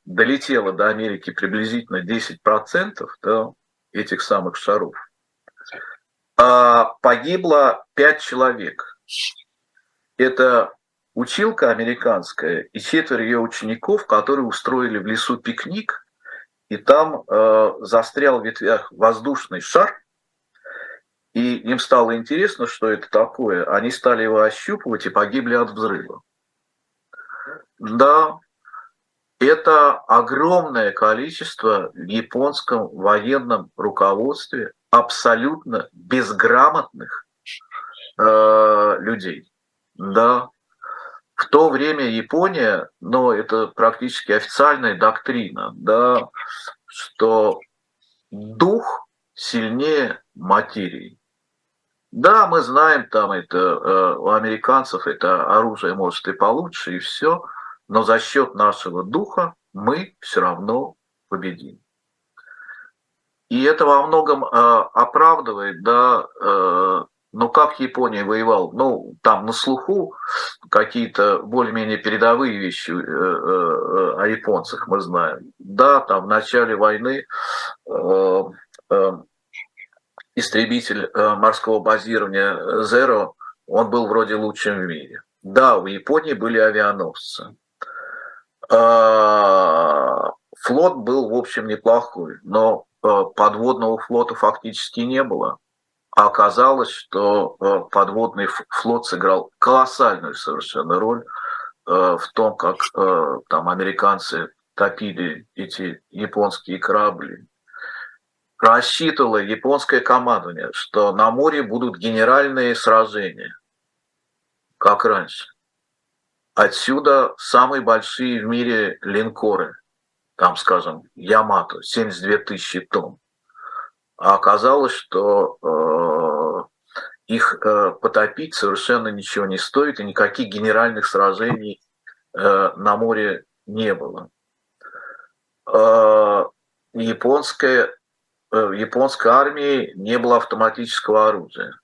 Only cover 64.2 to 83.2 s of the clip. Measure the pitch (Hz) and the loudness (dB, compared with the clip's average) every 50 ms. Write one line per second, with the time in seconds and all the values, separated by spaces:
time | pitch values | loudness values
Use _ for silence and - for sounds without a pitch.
64.2 | 147 147 143 135 131 - - 117 120 117 117 113 - - - 110 120 - - - | 4 2 0 0 0 0 2 4 6 6 6 4 2 2 2 0 2 2 4 4
65.2 | 156 165 165 - - 117 107 101 101 101 95 90 95 113 120 120 123 127 123 107 | 6 6 4 4 0 -6 -8 -6 -6 -8 -8 -4 -2 0 2 4 4 4 4 2
66.2 | - - _ - 98 101 98 98 92 92 87 90 92 95 92 85 - - _ _ | 0 -6 _ -6 -2 0 0 2 2 2 2 2 0 0 0 -2 -4 -8 _ _
67.2 | _ _ - 107 120 117 - 151 151 - - - 135 127 - 127 127 117 110 101 | _ _ -6 -4 -2 2 4 4 4 2 0 -4 -8 -6 -4 -2 -2 -2 -2 -4
68.2 | 101 98 107 110 113 117 110 98 90 82 85 110 135 135 120 - - - - - | -4 -2 -2 0 2 2 2 2 0 -2 -2 -2 0 0 -2 -4 -6 -12 -10 0
69.2 | - 110 110 95 101 110 113 - - 135 135 - - - 196 202 175 - - - | 2 2 2 2 0 -6 -6 -4 -2 -2 -4 -2 -2 -2 -2 -2 -2 -6 -8 -12
70.2 | - - - - - - - - _ _ - 104 107 107 - 120 117 107 - - | -12 -8 -8 -8 -8 -8 -12 -16 _ _ 2 2 2 0 -2 -6 -6 -4 0 0
71.2 | 101 104 98 - - 104 113 127 120 113 110 113 110 107 107 104 - 107 107 110 | 2 2 2 0 -2 -2 -2 -2 -2 0 -2 -4 -4 -4 -4 -4 -2 -2 0 2
72.2 | 117 117 117 120 135 127 107 98 98 90 85 - - - 85 90 - - 78 71 | 4 4 4 4 2 -2 -4 -4 -6 -6 -8 -8 -8 -8 -6 -6 -6 -6 -4 -2
73.2 | 90 92 87 - - 80 92 92 87 85 80 - - 90 90 95 95 85 - - | -2 -2 -2 -2 -2 -2 0 0 0 0 -2 -2 -2 -2 -2 0 0 0 0 -2
74.2 | 98 107 110 107 - 113 101 87 80 - - - - - 92 101 95 87 87 87 | -2 -2 -2 -2 -2 -2 -2 -2 -4 -6 -10 -10 -6 -4 -4 -4 -2 -2 -2 -2
75.2 | 85 80 - - - - _ - - 95 98 101 127 139 143 135 123 - 104 95 | -2 -2 -4 -8 -14 -20 _ -20 -18 -4 2 4 6 6 6 4 2 0 -2 -2
76.2 | 92 98 107 107 107 - - 123 117 113 110 98 104 107 107 107 113 127 135 139 | -2 -2 -2 -2 -2 0 0 0 0 0 0 0 0 0 0 -2 -4 -6 -6 -6
77.2 | - - - - - - - - - - - - _ - 92 90 90 90 95 95 | -8 -10 -10 -10 -8 -8 -8 -8 -10 -10 -14 -16 _ -8 -6 -4 -2 0 2 2
78.2 | 95 95 92 95 95 92 90 - _ _ _ _ _ - 101 98 95 95 92 82 | 2 2 0 0 -2 -4 -10 -18 _ _ _ _ _ -2 0 2 2 0 -2 -4
79.2 | 85 _ _ _ _ _ - - - - _ _ - - _ _ _ _ _ - | -12 _ _ _ _ _ -20 -20 -20 -20 _ _ -20 -20 _ _ _ _ _ -20
80.2 | - _ _ - - - - 110 113 110 120 123 117 - 104 104 95 - - - | -20 _ _ -8 -6 -2 -2 -2 0 0 -2 -4 -4 -6 -6 -6 -8 -4 -2 0
81.2 | 104 107 104 101 107 110 107 - - - 110 107 92 110 110 107 95 113 113 110 | 2 2 2 2 2 2 2 0 0 0 0 0 2 2 2 2 0 -2 -2 -2
82.2 | 104 98 98 98 98 101 92 80 87 - - 110 107 - 117 123 135 131 117 107 | -2 -2 0 0 0 0 -2 -4 -4 -4 -2 -2 0 2 2 4 4 4 2 2